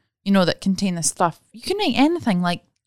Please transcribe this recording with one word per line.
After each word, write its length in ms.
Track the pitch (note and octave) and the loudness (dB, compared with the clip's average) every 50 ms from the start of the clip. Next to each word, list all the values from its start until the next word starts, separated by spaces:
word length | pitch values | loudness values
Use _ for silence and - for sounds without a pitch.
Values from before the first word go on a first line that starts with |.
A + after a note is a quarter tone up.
| _ _ _ _ _ | _ _ _ _ _
you 80 | G3 | 2
know, 120 | G3 G3 F3+ | 2 4 4
that 140 | D#3 - - | 2 0 -2
contain 360 | - G3 F#3+ F3+ G3 F#3+ F3 | -2 -2 -2 0 -2 -4 -4
this 120 | E3+ D#3+ - | -2 -4 -4
stuff, 300 | - - F#3+ E3 D#3 - _ _ - | -2 0 0 -2 -2 -6 _ _ -20
you 80 | A3 | -12
can 160 | - - F#4 | -6 -6 -4
make 200 | G4+ G#4 E4+ - | -2 -2 0 2
anything, 440 | - C4+ D#4 F4 E4+ - A#3+ F#3 F3+ | 2 2 2 2 0 -2 -2 -2 0
like, 220 | F3+ F3 F3 - - _ _ _ _ | 0 -2 -4 -6 -8 _ _ _ _